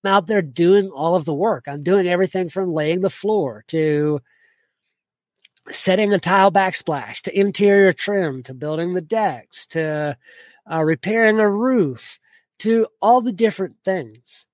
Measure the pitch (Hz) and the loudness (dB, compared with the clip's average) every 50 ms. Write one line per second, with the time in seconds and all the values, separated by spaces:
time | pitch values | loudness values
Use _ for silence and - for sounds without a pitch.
0 | - 196 196 202 175 160 214 208 170 143 120 - 170 175 190 208 196 190 160 135 | 2 4 2 2 2 2 0 0 0 -2 -2 2 4 6 6 4 4 0 -6 -4
1 | 151 165 175 185 151 156 151 139 185 226 202 - _ - 143 147 143 175 190 202 | 0 0 0 0 0 -2 -2 0 0 0 0 -2 _ -10 -10 -6 -2 0 2 2
2 | 185 175 180 180 190 180 - 190 185 165 - 185 190 180 165 156 151 151 165 185 | 2 2 2 2 0 0 0 -4 -4 -4 -4 -4 -4 -2 -2 -2 -2 -2 -2 0
3 | 185 196 - - - 202 214 208 160 131 110 - _ - - 160 156 156 151 147 | -2 -4 -4 -4 -4 -2 -2 -2 -2 -4 -8 -12 _ -6 -2 -2 0 0 0 0
4 | 151 151 151 143 _ _ _ _ _ _ _ _ _ _ _ _ _ _ _ _ | 0 0 -2 -4 _ _ _ _ _ _ _ _ _ _ _ _ _ _ _ _
5 | _ _ _ _ _ _ _ _ _ _ _ _ _ - - - - - 185 190 | _ _ _ _ _ _ _ _ _ _ _ _ _ -12 -8 -4 0 0 2 2
6 | 214 202 202 180 - 175 185 196 190 196 165 202 190 185 170 - - - 156 139 | 2 2 0 0 0 2 2 4 4 4 4 2 0 0 -4 -6 -6 -6 -6 -6
7 | 120 110 - - - 196 - 196 202 202 - - 208 202 202 202 196 190 170 - | -8 -12 -14 -10 -10 -6 -2 0 -2 0 0 2 2 4 6 6 6 4 4 0
8 | - - 208 196 180 156 131 131 123 - 131 127 143 151 156 160 170 180 180 180 | -6 -4 -2 -2 -2 -2 -4 -8 -12 -14 -14 -10 -8 -6 -4 -4 -4 -4 -4 -6
9 | 165 156 226 220 214 185 139 117 - _ - - - _ - 165 160 156 151 151 | -6 _ -2 -2 -2 -2 -4 -6 -14 _ -16 -18 -16 _ -6 -4 -4 -2 -4 -4
10 | 151 147 139 _ _ _ - - - - _ _ _ - 165 160 156 156 160 135 | -4 -4 -6 _ _ _ -20 -20 -20 -20 _ _ _ -8 -4 -2 0 0 0 -2
11 | - 190 214 226 226 220 214 220 214 208 202 208 233 262 262 240 180 139 127 113 | -2 -2 0 4 4 4 4 4 2 2 2 0 0 2 2 2 2 0 -2 -8
12 | - - - _ _ _ _ _ _ _ _ _ - 220 226 226 220 - _ _ | -14 -20 -20 _ _ _ _ _ _ _ _ _ -2 0 2 2 0 0 _ _
13 | - 208 240 254 226 254 208 170 226 214 - - 190 156 - _ _ 190 190 185 | 2 4 4 4 2 -2 -2 0 0 0 0 -2 -8 -8 -8 _ _ -4 -4 -4
14 | 135 110 107 120 _ - - - - _ | -6 -10 -16 -20 _ -20 -20 -20 -20 _